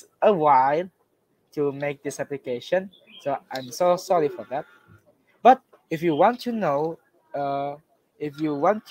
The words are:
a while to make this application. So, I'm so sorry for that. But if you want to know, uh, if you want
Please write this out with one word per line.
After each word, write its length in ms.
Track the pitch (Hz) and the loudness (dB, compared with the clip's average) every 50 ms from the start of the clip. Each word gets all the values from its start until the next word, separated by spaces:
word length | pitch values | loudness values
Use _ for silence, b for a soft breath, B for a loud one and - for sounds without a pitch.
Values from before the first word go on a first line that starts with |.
| - _ _ - | -18 _ _ 2
a 120 | - 214 | 2 2
while 560 | 202 165 151 147 135 131 131 139 151 165 185 185 _ _ _ _ _ _ _ _ _ _ _ _ - | 4 4 4 4 6 6 4 4 2 0 -4 -6 _ _ _ _ _ _ _ _ _ _ _ _ -6
to 160 | 151 143 143 | -4 -2 -2
make 320 | 135 139 143 143 143 139 - | -4 -4 -6 -8 -8 -8 -10
this 160 | 143 - - | -10 -8 -8
application. 720 | 135 - 143 135 - 135 123 120 - - 175 190 190 202 _ _ _ - - - | -10 -10 -10 -10 -8 -8 -8 -8 -4 -2 -2 -2 -4 -6 _ _ _ -20 -18 -10
So, 160 | - 143 135 - _ - | -8 -6 -6 -6 _ -10
I'm 240 | 127 131 131 123 | -12 -12 -12 -10
so 240 | 117 - 180 180 175 | -4 0 2 2 2
sorry 320 | 170 - - 185 170 151 139 | 0 0 -2 0 0 0 -2
for 160 | 123 117 104 - | -4 -8 -12 -10
that. 160 | 127 147 - _ _ _ _ _ - - _ _ _ _ _ _ _ _ | -10 -10 -10 _ _ _ _ _ -20 -20 _ _ _ _ _ _ _ _
But 240 | - 240 262 254 _ _ _ _ _ - | 6 6 6 6 _ _ _ _ _ -10
if 160 | 165 151 170 | -6 -2 0
you 80 | 170 | 0
want 320 | 147 143 180 220 247 - - | 2 4 4 4 2 0 -6
to 80 | 240 | -6
know, 480 | 226 220 190 151 139 143 156 165 165 - _ _ _ _ _ _ | -4 -2 0 0 0 0 -2 -4 -6 -10 _ _ _ _ _ _
uh, 480 | - 143 143 139 139 139 139 143 143 147 _ _ _ _ _ _ _ - | -8 -6 -4 -4 -4 -4 -4 -6 -8 -12 _ _ _ _ _ _ _ -10
if 160 | 151 151 139 | -10 -10 -8
you 160 | 151 156 151 | -6 -4 -4
want 320 | 147 143 156 180 214 214 - - | -2 0 2 0 0 0 -4 -6